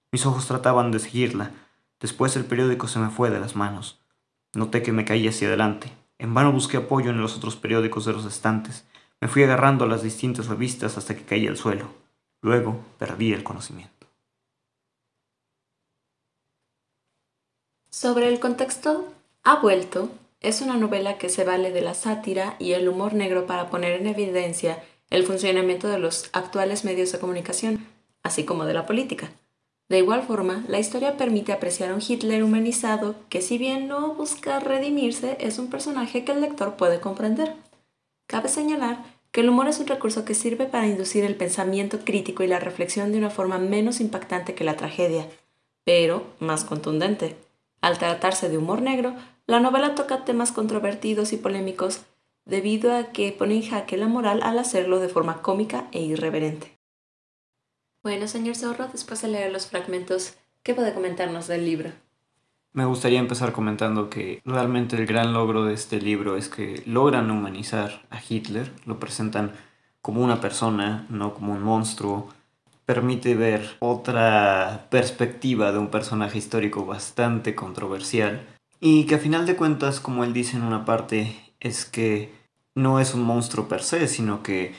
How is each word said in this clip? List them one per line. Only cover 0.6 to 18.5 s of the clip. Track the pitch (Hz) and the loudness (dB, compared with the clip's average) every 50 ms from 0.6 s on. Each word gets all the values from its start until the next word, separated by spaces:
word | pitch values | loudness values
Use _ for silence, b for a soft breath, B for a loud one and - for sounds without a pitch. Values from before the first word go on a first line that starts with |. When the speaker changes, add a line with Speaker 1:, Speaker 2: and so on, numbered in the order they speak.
| 127 131 127 123 117 120 | 2 4 4 4 4 4
Speaker 1:
de | 110 110 | 2 0
seguirla. | - - - 120 123 117 - 101 104 - B B B B B B B B _ - | -2 -2 0 0 0 0 0 -2 -6 -6 B B B B B B B B _ -10
Después | - 117 - - 131 135 135 | -10 -8 -2 0 2 2 2
el | 135 123 | 0 -2
periódico | - 123 120 127 131 123 123 123 110 | -2 0 2 2 2 2 0 -2 -4
se | - 117 | -2 -2
me | 110 110 | -2 -2
fue | 110 - 123 117 | 0 0 2 2
de | 104 101 | 2 0
las | 98 110 - | -4 -4 -2
manos. | 104 101 101 101 98 - - - _ _ _ _ _ _ _ _ _ _ _ - | -2 -2 -2 -2 -6 -10 -12 -16 _ _ _ _ _ _ _ _ _ _ _ -4
Noté | 110 113 110 - 123 117 | -4 -4 0 0 0 0
que | - 110 | 2 0
me | 110 107 | 0 0
caí | 107 107 113 110 110 | 2 2 2 2 2
hacia | 110 - 104 101 | 0 0 0 0
adelante. | 98 101 110 107 101 104 - - - - _ _ _ - | 2 4 4 2 2 -2 -8 -14 -16 -20 _ _ _ -8
En | 123 117 113 | -4 0 4
vano | 127 139 147 143 | 6 6 6 6
busqué | 127 131 - - 127 | 4 2 0 -2 -2
apoyo | - - 143 131 123 123 | 0 2 0 2 2 2
en | 120 113 | 0 0
los | 110 110 - | 0 -2 -2
otros | - - 113 110 | -4 -6 -8 -8
periódicos | - - 107 113 113 113 113 113 123 113 | -6 -2 0 2 4 2 2 0 -2 -2
de | 113 104 | -2 -2
los | 107 110 | -2 -4
estantes. | 104 101 - - 110 110 107 107 - - - - b b b b b b b | -6 -6 0 0 2 2 2 -2 -6 -12 -14 -14 b b b b b b b
Me | - 117 | -4 0
fui | 120 139 139 | 4 6 6
agarrando | 131 131 127 135 135 139 127 120 | 6 6 6 6 6 6 6 4
a | 113 | 2
las | 113 113 113 | 2 0 -2
distintas | 110 107 - - 127 120 120 110 | -4 -4 -2 -2 -2 -2 -2 -4
revistas | 120 107 104 123 123 123 - 113 110 107 110 | -4 -2 -2 -2 -4 -4 -2 -4 -4 -4 -4
hasta | 107 - 107 | -8 -8 -8
que | - - | -8 -4
caí | - 101 107 110 | -2 0 0 0
al | 104 98 | 0 -2
suelo. | - - 113 98 95 - - - - _ _ _ _ _ _ _ _ | -2 -2 -2 -2 -2 -4 -10 -14 -20 _ _ _ _ _ _ _ _
Luego | - 110 120 120 120 113 110 113 - - - - | 2 4 4 4 4 2 -4 -6 -8 -14 -12 -8
perdí | - - 82 92 113 113 101 | -8 -6 -2 0 0 2 0
el | 90 - | 0 -2
conocimiento. | - 78 - - - - - - - _ _ - _ _ _ _ _ _ _ _ _ _ _ _ _ _ _ _ _ _ _ _ _ _ _ _ _ _ _ _ _ _ _ _ _ _ _ _ _ _ _ _ _ _ _ _ _ _ _ _ _ _ _ _ _ _ _ _ _ _ _ _ _ _ _ _ _ _ _ _ _ _ _ _ _ _ _ _ _ | -8 -10 -10 -12 -14 -14 -16 -18 -20 _ _ -20 _ _ _ _ _ _ _ _ _ _ _ _ _ _ _ _ _ _ _ _ _ _ _ _ _ _ _ _ _ _ _ _ _ _ _ _ _ _ _ _ _ _ _ _ _ _ _ _ _ _ _ _ _ _ _ _ _ _ _ _ _ _ _ _ _ _ _ _ _ _ _ _ _ _ _ _ _
Speaker 2:
Sobre | - - - 247 247 240 240 240 | -10 -4 0 0 2 4 4 4
el | 240 240 | 2 2
contexto, | - 247 | 2 0